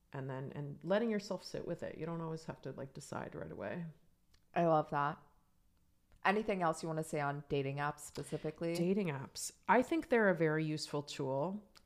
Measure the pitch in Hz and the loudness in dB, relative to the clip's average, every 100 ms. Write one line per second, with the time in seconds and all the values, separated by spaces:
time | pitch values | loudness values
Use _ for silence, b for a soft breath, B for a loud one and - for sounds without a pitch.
0 | _ 139 135 131 135 - 147 143 165 202 | _ -8 -6 -6 -6 -8 -8 -6 0 2
1 | 233 208 202 185 - - - 170 - - | 2 0 -2 -6 -6 -8 -6 -6 -6 -6
2 | 160 165 165 160 - 139 135 - 135 147 | -6 -4 -4 -6 -8 -10 -10 -10 -10 -12
3 | - - - - - - 98 160 165 - | -8 -8 -6 -8 -10 -6 -6 -6 -8 -12
4 | _ _ _ _ _ - 170 156 151 147 | _ _ _ _ _ 2 4 4 4 0
5 | 143 170 - _ _ _ _ _ _ _ | 0 -2 -12 _ _ _ _ _ _ _
6 | _ - 180 208 220 190 165 165 165 156 | _ -2 2 2 2 2 2 2 -2 -4
7 | 160 151 143 143 - 143 135 139 147 147 | -2 0 0 -2 0 0 0 0 -2 -2
8 | - - 139 151 156 - 170 170 175 202 | -8 -10 -6 -4 -4 -2 -2 2 2 2
9 | 180 139 - - - - - 214 247 330 | 0 -2 -6 -8 -10 -4 4 6 6 0
10 | - 240 202 170 160 156 156 151 - 147 | 4 6 6 6 4 4 2 -2 -2 -4
11 | 143 - 135 135 170 202 - - | -4 -4 -2 0 -2 -4 -10 -20